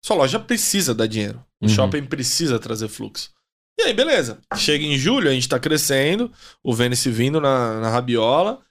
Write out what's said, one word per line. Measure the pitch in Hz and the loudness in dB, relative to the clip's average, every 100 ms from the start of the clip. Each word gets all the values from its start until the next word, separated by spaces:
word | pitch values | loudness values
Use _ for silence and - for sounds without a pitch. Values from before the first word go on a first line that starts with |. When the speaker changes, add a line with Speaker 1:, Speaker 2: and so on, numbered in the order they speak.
Speaker 1:
sua | - 202 | 0 2
loja | 135 202 | 2 0
precisa | - - - 196 156 | -2 -2 0 0 0
dar | 113 113 | 0 0
dinheiro. | 110 101 117 - _ | -2 -6 -8 -18 _
O | 107 | 2
Speaker 2:
Uhum. | |
Speaker 1:
shopping | 107 131 147 | 4 2 0
precisa | 135 147 123 - 165 117 | -4 -6 -2 -2 0 -2
trazer | - 113 107 | -2 -6 -6
fluxo. | - 110 - - _ _ _ _ - | -10 -12 -12 -14 _ _ _ _ -2
E | |
aí, | 403 | 0
beleza. | 214 294 254 123 107 _ 101 | 2 2 2 0 -6 _ -4
Chega | - 151 | 0 0
em | 151 139 | 0 0
julho, | 143 269 143 | 2 2 2
a | |
gente | 131 123 | 0 0
tá | 135 | -2
crescendo, | 151 151 - 135 143 196 240 - - - | 0 0 2 2 2 0 -4 -8 -20 -10
o | - | -4
Vênice | 117 123 123 135 | 0 0 0 -2
vindo | 113 127 156 | 0 0 2
na, | 143 131 117 110 | 2 2 0 -2
na | 113 | -2
rabiola. | 113 127 117 110 139 196 269 _ | -2 0 0 2 2 2 -2 _